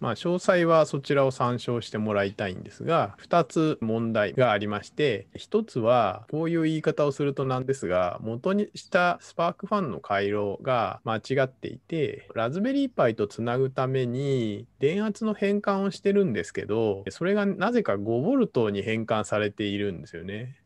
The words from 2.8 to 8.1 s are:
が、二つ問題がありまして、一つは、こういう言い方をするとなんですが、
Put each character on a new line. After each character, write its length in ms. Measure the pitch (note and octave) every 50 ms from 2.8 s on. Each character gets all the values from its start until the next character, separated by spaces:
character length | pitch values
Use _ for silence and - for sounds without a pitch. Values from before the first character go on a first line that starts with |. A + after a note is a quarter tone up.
| A2+
が、 320 | C#3 E3 D#3 A#2+ G#2 - -
二 280 | - - - E3+ E3
つ 320 | - - F3 D#3+ D#3 D3 -
問 320 | A2+ A2 A2 A2+ A#2 A2+
題 220 | A2 A2+ G#2 F#2 C#2
が 180 | C3 B2+ A#2+
あ 60 | G#2+ G2+
り 100 | G#2+ G#2
ま 160 | G#2 G#2 -
し 60 | -
て、 400 | - - D3+ C#3 A2 G2 - - -
一 300 | - - - - G#3+ A3
つ 160 | - - B2+
は、 460 | A2 A2+ B2 B2 A2+ F#2+ F#2 - - -
こ 140 | C#3+ D3+ E3
う 60 | E3
い 80 | E3+ E3
う 60 | D#3+
言 120 | D#3+ D#3+
い 60 | D#3
方 260 | - D#3 D3+ - D3+ D3
を 60 | C#3
す 100 | - C#3+
る 100 | C#3+ C3+
と 120 | - C3+
な 140 | C3 C3 B2+
ん 60 | C3
で 80 | C3 C3+
す 140 | C3+ - F2
が、 320 | F2+ F#2 F2+ F2